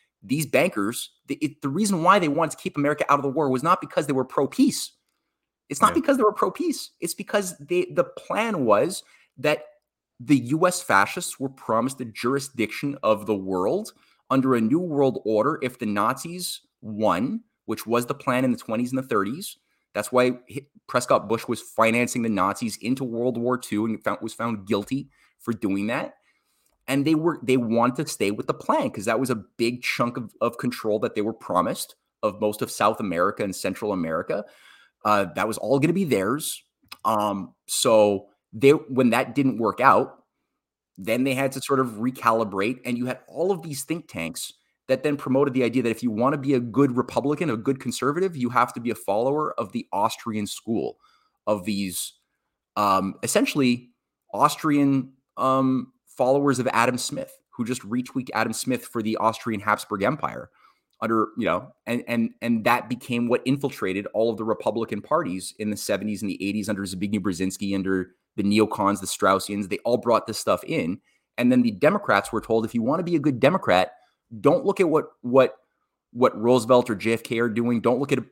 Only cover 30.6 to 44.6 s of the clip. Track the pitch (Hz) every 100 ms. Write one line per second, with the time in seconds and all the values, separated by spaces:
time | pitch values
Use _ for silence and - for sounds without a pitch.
30.6 | 127 - 110 107 117 107 104 113 - 90
31.6 | 87 - - _ _ _ 107 98 107 -
32.6 | - - 107 113 101 85 95 107 104 -
33.6 | 95 92 104 95 80 80 - - - _
34.6 | _ _ _ _ 107 104 92 85 110 110
35.6 | 107 139 156 180 165 101 98 147 - -
36.6 | _ _ - - 110 107 104 101 87 _
37.6 | - - 131 110 104 98 - _ _ 110
38.6 | 135 156 - 127 123 120 131 143 135 107
39.6 | 107 95 127 101 139 - _ _ _ _
40.6 | _ _ _ - 92 120 135 131 139 131
41.6 | - 135 127 104 123 127 117 113 104 95
42.6 | 107 127 127 120 127 - - 135 185 185
43.6 | 165 139 - 170 - - 82 - - -